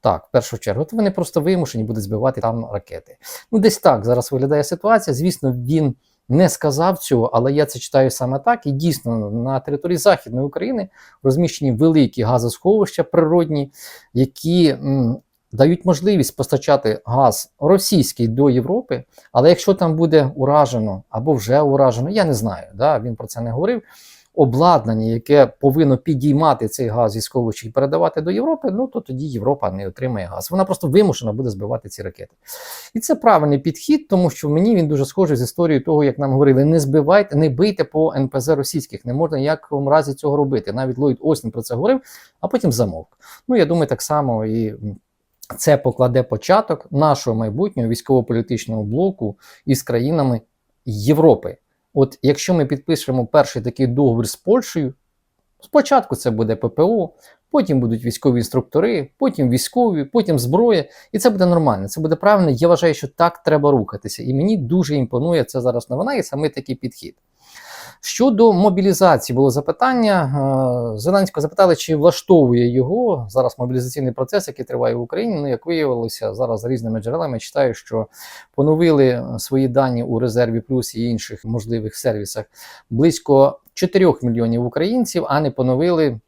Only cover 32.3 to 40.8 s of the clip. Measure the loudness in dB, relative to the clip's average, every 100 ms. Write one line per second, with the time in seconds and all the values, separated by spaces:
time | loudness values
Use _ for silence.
32.3 | _ _ -20 -18 -18 -12 -10 -2 2 4
33.3 | 4 4 0 -2 -6 0 0 2 0 0
34.3 | 0 -2 0 2 2 2 0 -2 0 0
35.3 | 2 -2 0 2 2 2 2 2 0 0
36.3 | 4 4 6 4 2 2 2 4 4 4
37.3 | 2 0 2 0 0 -4 0 0 0 -2
38.3 | -4 0 0 0 -6 -8 -12 -8 -4 -2
39.3 | -2 -2 -2 -4 -4 2 2 2 -4 -2
40.3 | 0 0 -2 -4 -6